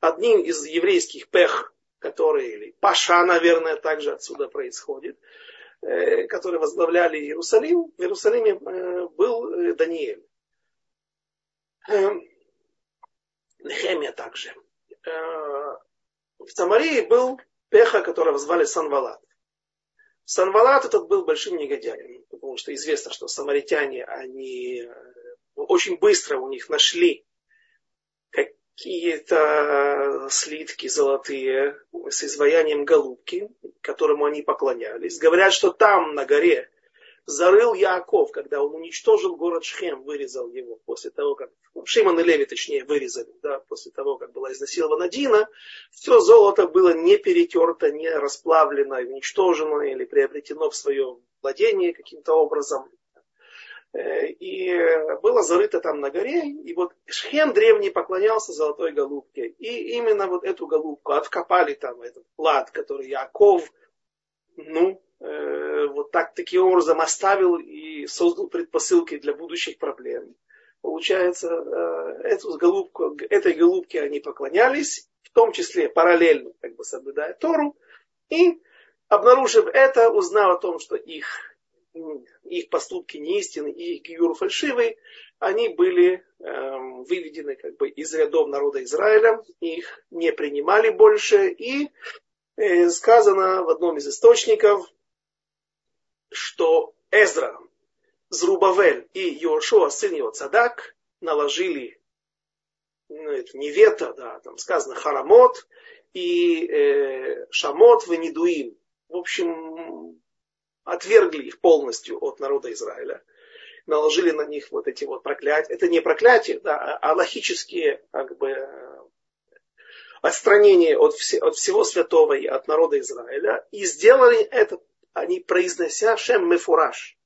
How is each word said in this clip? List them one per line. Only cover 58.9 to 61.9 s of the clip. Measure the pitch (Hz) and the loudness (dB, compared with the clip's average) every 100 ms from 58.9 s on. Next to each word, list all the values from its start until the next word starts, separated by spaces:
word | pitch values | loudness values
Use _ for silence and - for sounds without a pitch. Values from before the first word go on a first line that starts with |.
голубке. | 147 139 143 - - 117 | -4 -6 -6 -12 -12 -12
И | - 220 240 - 240 | -10 -12 -10 -8 -4
именно | 233 208 190 | 0 0 -2
вот | 180 | -4
эту | 190 185 156 | -6 -8 -4
голубку | 156 156 143 - | -4 -4 -12 -4
откопали | 143 151 - - 240 226 | -4 -2 -8 0 0 0
там, | - 131 | -4 -10